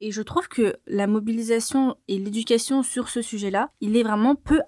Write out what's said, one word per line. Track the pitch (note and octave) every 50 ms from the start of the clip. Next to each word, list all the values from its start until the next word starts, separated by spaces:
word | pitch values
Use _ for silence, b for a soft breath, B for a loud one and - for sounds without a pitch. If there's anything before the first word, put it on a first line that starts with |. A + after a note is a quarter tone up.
Et | G#3 G#3+
je | G3+ G#3+
trouve | G#3+ - - F4 F4+ -
que | - - A3 G3 - - - -
la | - G3+ G3+ G3+
mobilisation | G#3+ G#3+ G#3 A3 A3+ A3+ A3+ A3 A#3 A3+ A3+ - - C4+ C4 B3+ - _ _ -
et | G3 G3
l'éducation | G3 G#3 G#3 A3+ A3+ - A#3+ A#3 - - C4+ C4+ B3+
sur | - - B3+ A#3+ -
ce | - A#3+
sujet-là, | A3+ - A3+ G#3 G3+ G3 F#3+ G3 A#3+ D4 _ -
il | - G#3 A3 A#3+
est | A#3
vraiment | A3 G#3+ G#3 A3 B3+ C#4+
peu | - - - D4 D#4 -